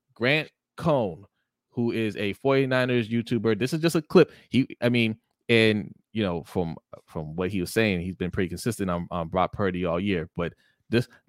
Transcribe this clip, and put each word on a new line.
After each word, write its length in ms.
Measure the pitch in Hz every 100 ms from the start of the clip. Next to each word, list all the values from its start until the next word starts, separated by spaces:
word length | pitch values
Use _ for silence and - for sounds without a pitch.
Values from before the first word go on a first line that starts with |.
| _
Grant 360 | - 120 151 147 _ _ -
Cohn, 480 | 165 143 104 80 101 _ _ _ _
who 200 | - 117
is 260 | 110 110 -
a 160 | 101
forty-niners 720 | 95 135 135 135 127 127 123 107
YouTuber. 500 | 117 113 117 110 107
This 140 | 123
is 60 | 160
just 160 | 165 170
a 60 |
clip. 300 | - 190 151 - _
He, 260 | 123 - -
I 80 | 120
mean, 280 | 120 113 110 _ _ -
and, 480 | 117 110 107 - - _
you 100 | 110
know, 220 | 101 85
from, 320 | - 101 85 - - - -
from 300 | - 78 80
what 140 | 92
he 120 | 101
was 100 | 87
saying, 300 | 110 110 90
he's 140 | 87 90
been 140 | 90
pretty 200 | - 90
consistent 420 | 87 - 110 95
on, 160 | 87 87
on 200 | 87 82
Brock 240 | 92 87
Purdy 320 | - 98 90 90
all 160 | 85
year. 280 | 101 90 92 -
But 180 | 82 - _ _ -
this, 180 | 113 - -